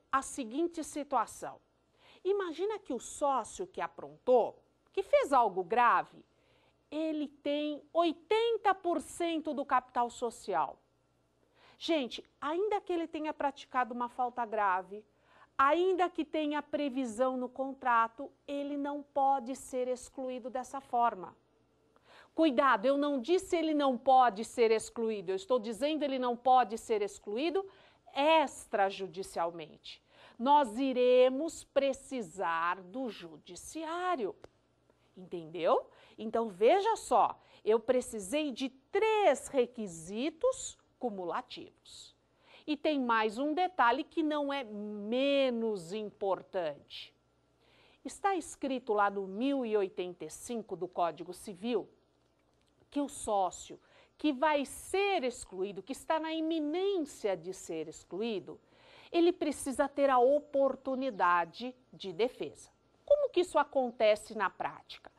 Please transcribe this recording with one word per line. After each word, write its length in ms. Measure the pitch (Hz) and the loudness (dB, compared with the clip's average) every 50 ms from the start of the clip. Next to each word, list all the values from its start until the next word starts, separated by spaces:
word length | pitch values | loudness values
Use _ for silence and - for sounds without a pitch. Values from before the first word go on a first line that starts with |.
| _ _ | _ _
a 120 | - 269 262 | -4 -2 -2
seguinte 600 | - - - 269 214 226 285 339 339 339 330 294 | -4 -8 -8 -8 -6 -4 -4 -4 -4 -4 -8 -10
situação. 760 | - - 302 285 285 277 240 214 - - - 180 143 - - _ _ _ _ _ _ _ _ _ - - - - | -8 -8 -10 -6 -2 -2 -2 -2 -2 -6 -12 -14 -14 -14 -16 _ _ _ _ _ _ _ _ _ -20 -20 -6 -2
Imagina 560 | 370 403 403 392 359 302 285 370 415 440 392 | -2 0 0 -2 -4 -4 -4 -4 -4 -4 -6
que 140 | - - 285 | -6 -8 -8
o 60 | 226 | -8
sócio 680 | - - - - 302 277 269 247 220 - - - 190 180 | -8 -10 -6 -2 0 0 0 0 -2 -6 -8 -10 -12 -10
que 140 | - - | -8 -6
aprontou, 800 | 175 165 - - - 143 151 151 _ - 254 240 196 139 - - _ _ _ _ _ _ | -8 -8 -8 -10 -16 -16 -16 -4 _ 4 4 6 4 2 -2 -10 _ _ _ _ _ _
que 120 | _ - 392 | _ -6 0
fez 280 | - - 587 508 302 | 2 2 2 4 4
algo 320 | 277 254 240 214 180 180 180 | 4 4 4 4 2 -2 -4
grave, 600 | 170 226 220 240 233 196 175 147 - - 165 - _ _ _ _ _ _ _ _ _ _ _ _ _ | 0 2 4 6 6 6 4 2 -2 -8 -20 -20 _ _ _ _ _ _ _ _ _ _ _ _ _
ele 380 | - 302 320 320 311 302 302 269 | -6 -4 -2 -2 -2 -4 -6 -8
tem 560 | - _ - 294 285 294 302 302 294 277 - _ - | -10 _ -4 -4 -2 -2 -2 -4 -6 -8 -12 _ 0
oitenta 800 | 330 339 339 302 - - - 427 440 453 466 453 415 - 403 381 | 2 2 2 0 -2 -2 0 0 2 2 2 0 0 2 0 0
por 280 | 381 - 349 339 285 | 0 0 -2 -2 -2
cento 520 | 247 - - - 349 339 330 320 302 320 294 | -4 -6 -6 -4 -4 -2 -2 -2 -4 -4 -4
do 100 | 233 277 | -4 -2
capital 460 | 285 277 254 - - - 254 240 240 | 0 0 0 0 0 -2 -2 -2 -2
social. 680 | - - 254 233 226 - - - 190 160 147 - - - _ _ _ _ _ _ _ _ _ _ _ _ _ _ _ _ _ - _ _ | -4 -6 -6 -6 -6 -8 -6 -2 0 0 0 -2 -4 -10 _ _ _ _ _ _ _ _ _ _ _ _ _ _ _ _ _ -20 _ _
Gente, 420 | - - 330 311 262 226 - - - _ _ _ | -4 0 0 0 0 -2 -6 -10 -14 _ _ _
ainda 400 | - 285 311 349 403 440 415 403 | -6 -4 -2 -2 0 0 -2 -2
que 100 | - - | -2 -2
ele 160 | 359 339 330 320 | -4 -4 -4 -4
tenha 260 | - 311 302 311 294 | -6 -6 -6 -6 -4
praticado 600 | - 294 285 269 - - - - 262 247 226 247 | -2 -2 -4 -4 -6 -10 -4 -2 -2 0 0 -2
uma 160 | 240 247 240 | -4 -6 -4
falta 360 | - - 254 240 240 247 240 | -2 -2 -4 -2 -2 -4 -4
grave, 560 | 214 214 214 208 196 180 185 185 175 196 208 214 _ _ _ _ _ _ _ - - _ - | -2 0 2 2 2 2 0 -2 -6 -12 -16 -16 _ _ _ _ _ _ _ -20 -6 _ 4
ainda 520 | 269 277 302 339 359 381 381 349 370 349 | 4 6 6 6 4 4 4 4 2 2
que 160 | 349 - 311 | 0 -2 -4
tenha 360 | - - 311 311 294 294 294 | -2 -2 -2 0 0 -2 -2
previsão 760 | 294 - - 294 294 285 240 262 269 240 214 208 254 262 262 254 | -4 -2 -2 -2 -2 -2 -2 -2 -4 -2 -2 0 0 0 0 -2
no 100 | 247 254 | -4 -6
contrato, 840 | 254 262 262 269 269 269 - 254 240 226 226 226 - - 277 - - _ _ | -6 -6 -6 -6 -8 -4 0 2 4 4 4 2 0 -8 -14 -14 -16 _ _
ele 300 | - 285 285 285 285 294 | -8 -6 -6 -4 -4 -4
não 260 | 285 277 285 285 294 | -4 -4 -4 -6 -8
pode 540 | 285 - - 277 269 269 277 269 247 233 269 | -10 -6 -2 0 2 2 2 2 -2 -6 -8
ser 320 | 240 - - - 254 254 254 | -10 -10 -8 -6 -4 -2 -2
excluído 640 | 254 240 - - - - 262 254 254 254 220 254 | -4 -6 -8 -12 -12 -10 -8 -8 -8 -8 -8 -8
dessa 320 | 214 262 247 247 - 269 | -8 -8 -8 -8 -10 -12
forma. 520 | 269 - - 240 240 233 214 190 175 160 - _ _ _ _ _ _ _ _ _ _ _ _ _ _ _ - - - _ _ | -8 -2 0 2 2 2 2 -2 -8 -14 -16 _ _ _ _ _ _ _ _ _ _ _ _ _ _ _ -20 -20 -20 _ _
Cuidado, 500 | - 320 320 254 233 285 269 247 208 190 | 2 4 4 4 4 4 6 4 4 4
eu 120 | 262 277 285 | 2 2 2
não 240 | 285 294 294 269 | 2 0 0 -2
disse 340 | 226 269 349 370 - - - | 0 2 0 0 2 0 0
ele 180 | 330 320 320 311 | 0 2 2 2
não 240 | 294 285 269 262 226 | 2 2 2 0 2
pode 460 | - 269 262 262 254 240 202 190 226 | 4 6 6 8 6 6 4 0 -6
ser 280 | - - 254 233 220 | -6 0 2 4 4
excluído, 600 | 220 220 - - - - 226 220 220 208 190 165 | 4 2 0 -4 -6 -4 -4 -2 -4 -4 -4 -4
eu 60 | 190 190 | -4 -4
estou 200 | 190 - 254 254 | -2 0 0 0
dizendo 460 | 208 226 233 185 262 294 320 302 294 | 0 -4 -4 -2 -2 -2 0 0 0
ele 160 | 285 269 262 | -2 -2 -2
não 160 | 254 247 240 | -2 -2 -2
pode 420 | 233 - 262 254 254 247 196 220 220 | 0 4 6 6 6 6 2 -2 -8
ser 240 | - - 233 208 | -4 -2 -2 -2
excluído 640 | 208 196 - - - 214 202 233 285 339 294 381 392 381 - - - _ _ _ _ - - | -2 -4 -6 -10 -10 -8 -4 -2 -2 -2 -2 -2 -4 -6 -10 -20 -20 _ _ _ _ -8 -4
extrajudicialmente. 1900 | 269 285 311 320 320 294 - - - - - - 202 196 196 196 185 196 185 160 185 190 - - 196 170 170 170 170 156 147 147 - - - - - _ _ _ - - - - - | 0 4 4 6 4 4 2 -2 -10 -8 -4 0 0 0 0 0 -4 -8 -10 -8 -10 -10 -8 -4 -4 -4 -4 -4 -8 -12 -14 -16 -20 -20 -20 -20 -20 _ _ _ -20 -20 -20 -10 -2
Nós 400 | 233 269 285 294 294 226 202 233 | 2 4 6 6 4 2 0 0
iremos 840 | 277 269 254 247 247 247 247 254 254 262 262 269 311 330 - - - | 0 0 2 4 6 6 8 8 8 8 6 2 -2 -4 -6 -8 -14
precisar 1160 | - - 277 269 277 254 - - - 269 254 214 165 156 185 196 170 165 160 165 175 180 190 | -4 0 2 2 2 0 -2 -6 -8 -6 -6 -6 -6 -6 -4 -2 -2 0 0 0 0 -2 -4
do 280 | 190 180 185 254 269 240 | -6 -10 -8 -6 -6 -6
judiciário, 1300 | 202 - 185 165 160 156 - - 180 170 - - - 311 320 311 330 349 359 359 349 277 220 175 - - - - _ _ _ _ _ _ _ _ _ _ _ _ _ | -8 -10 -12 -16 -16 -18 -18 -18 -18 -16 -16 -12 -10 -10 -8 -6 -6 -4 -2 -2 -2 -2 -2 -4 -6 -10 -16 -20 _ _ _ _ _ _ _ _ _ _ _ _ _
entendeu? 720 | - 185 170 - 175 165 151 165 180 160 185 247 440 - - _ - - - - - | -20 -14 -12 -10 -10 -10 -10 -6 -2 2 2 4 2 2 -2 _ -20 -20 -20 -14 -10
Então, 320 | 214 220 - 226 233 226 | -6 -4 -2 -2 -2 -4
veja 480 | 190 175 208 240 339 392 392 453 453 - | 0 4 6 6 6 6 4 2 0 0
só, 420 | - - 254 214 175 139 - - _ _ - - - | 0 2 4 4 4 2 0 -4 _ _ -20 -4 0
eu 160 | 208 220 226 | 2 2 2
precisei 720 | 220 - 254 254 240 - - 220 196 180 226 302 311 294 | 2 2 0 0 -2 -4 -6 -10 -6 -2 -2 -2 -2 -2
de 180 | 240 - 262 269 | -4 -6 -6 -8
três 800 | - _ _ _ - 392 427 440 440 427 403 339 277 - - - | -8 _ _ _ 0 2 2 4 4 4 6 4 4 4 0 -2
requisitos 1300 | - 277 247 240 - - 214 196 165 165 160 165 202 220 254 320 320 320 - 508 508 - - - - _ _ _ _ _ | 0 0 0 0 -2 -8 -8 -8 -10 -12 -12 -8 -6 -4 -4 -4 -2 0 0 0 0 -2 -6 -12 -14 _ _ _ _ _
cumulativos. 1160 | - 240 208 190 180 170 160 220 254 - - - 131 87 - _ _ - - - - - _ _ _ _ _ _ _ _ - - - | -8 -6 -6 -6 -6 -6 -6 -6 -8 -10 -12 -16 -16 -18 -20 _ _ -20 -20 -20 -20 -20 _ _ _ _ _ _ _ _ -20 -12 -8
E 120 | - 302 285 | -6 -6 -2
tem 220 | - 330 311 277 | 0 0 0 0
mais 380 | 254 240 226 226 220 220 202 226 | 0 2 2 2 2 0 0 -2
um 160 | 277 302 311 | -2 -2 0
detalhe 500 | 294 370 359 370 - 247 233 240 277 320 | 0 -2 0 2 2 4 4 4 2 -2
que 180 | - - 339 | -4 -4 -2
não 300 | 330 302 302 294 285 277 | 0 0 0 -2 -2 -2
é 120 | 277 277 262 | -4 -4 -6
menos 1300 | 214 214 208 208 208 214 208 202 208 233 254 269 277 277 277 269 262 240 233 226 226 214 196 170 160 | -8 -10 -10 -8 -8 -8 -8 -6 -2 0 0 2 2 2 4 2 2 0 0 -2 -2 -2 -4 -6 -8
importante. 1200 | 190 220 214 202 - - 208 196 185 180 185 - - 190 170 156 143 143 - - - - - - _ _ _ _ _ _ _ _ _ _ _ _ _ _ _ _ _ _ - | -8 -8 -8 -10 -8 -4 -2 -2 -2 -2 -4 -6 -4 -4 -4 -4 -4 -8 -12 -16 -16 -16 -16 -18 _ _ _ _ _ _ _ _ _ _ _ _ _ _ _ _ _ _ -14
Está 320 | 269 - - - 392 392 | -14 -8 -4 -2 0 0
escrito 580 | 359 - - - - - 269 269 254 247 - 214 | -2 -4 -6 -8 -6 -4 -4 -4 -4 -2 0 2
lá 160 | 208 202 202 | 2 2 2
no 160 | 196 202 196 | 0 -2 -6
mil 400 | 190 190 202 247 277 277 269 247 | -6 -4 -2 -2 0 0 0 0
e 100 | 226 214 | 0 2
oitenta 500 | 214 196 190 - - 180 180 175 - 160 | 2 0 0 -2 -6 -8 -8 -8 -10 -12
e 40 | 156 | -14
cinco 460 | - - - - 240 226 208 - 190 | -12 -14 -12 -10 -8 -8 -8 -8 -8
do 120 | 170 180 175 | -8 -8 -6
Código 460 | - - 175 170 165 143 170 170 180 | -4 -2 -2 -2 -2 -6 -10 -14 -14
Civil 560 | - - - 202 170 190 240 247 196 147 - _ _ _ _ _ _ _ _ _ _ _ _ _ _ _ _ _ _ _ _ | -14 -14 -14 -12 -8 -4 -2 -2 -2 -4 -6 _ _ _ _ _ _ _ _ _ _ _ _ _ _ _ _ _ _ _ _
que 120 | - 285 | -4 -4
o 60 | 285 262 | -4 -4
sócio 720 | - - - - 214 202 190 175 160 - - - 160 - _ _ _ - - _ _ - | -6 -8 -4 -2 0 2 0 0 -2 -6 -14 -16 -18 -20 _ _ _ -20 -20 _ _ -2
que 160 | - 302 285 | -2 0 0
vai 320 | 247 294 311 302 294 269 | 2 2 2 2 2 0
ser 580 | - - - - - - 381 403 403 392 349 247 | -4 -8 -14 -8 -4 -2 0 2 2 2 0 0
excluído, 580 | 247 233 - - - - 185 190 202 196 175 | -2 -4 -6 -10 -12 -8 -6 -6 -6 -6 -8
que 120 | 190 - 277 | -10 -10 -12
está 260 | - - - 330 320 | -8 -4 -2 -2 -2
na 140 | 311 320 320 | -2 -2 -4
iminência 1000 | 320 320 320 330 330 302 294 302 359 381 403 403 359 302 - - - - 208 190 175 | -2 -2 -2 -2 -2 -2 -2 -2 -2 0 0 0 -2 -2 -6 -6 -6 -4 -4 -4 -4
de 160 | 160 180 185 | -6 -10 -12
ser 340 | - - - 175 160 156 156 | -12 -10 -8 -8 -8 -8 -8
excluído, 720 | 151 - - - - 180 220 240 226 185 143 143 156 - _ _ _ _ - - - - - - | -12 -16 -14 -10 -8 -6 -4 -4 -4 -6 -6 -10 -14 -18 _ _ _ _ -20 -20 -20 -20 -12 -2
ele 200 | - 349 339 349 | 2 4 4 4
precisa 560 | 349 - 339 302 269 - - 285 254 220 285 269 | 4 2 0 -4 -4 -4 -6 -4 -2 0 -2 0
ter 220 | - - 277 277 | 0 2 2 4
a 100 | 262 247 | 6 6
oportunidade 1500 | 240 262 285 294 294 - - 277 277 269 - - - 269 262 254 262 269 220 180 180 175 180 175 170 165 160 - 233 254 247 _ _ _ - | 6 6 6 4 2 0 2 2 2 2 2 -2 -4 -6 -4 -2 -2 -4 -2 2 2 4 4 4 2 0 -6 -10 -10 -10 -10 _ _ _ -18
de 180 | 165 - 196 | -12 -12 -8
defesa. 580 | 175 160 220 247 - - 170 143 - - - - _ _ _ _ _ _ _ | -2 -2 -2 -2 -2 -4 -10 -10 -10 -12 -20 -20 _ _ _ _ _ _ _
Como 240 | - 571 587 571 494 | 4 4 4 4 2
que 100 | - 349 | 2 0
isso 180 | 359 - - 311 | 0 2 2 0
acontece 800 | 277 - - 277 254 240 226 - 226 214 214 214 - - 220 220 | 0 2 0 0 0 0 0 2 4 4 4 4 0 -6 -4 -2
na 120 | 202 180 | -2 -2
prática? 640 | - - 156 143 151 135 - - - - - - - | -2 -4 -6 -8 -8 -10 -16 -18 -20 -20 -20 -20 -20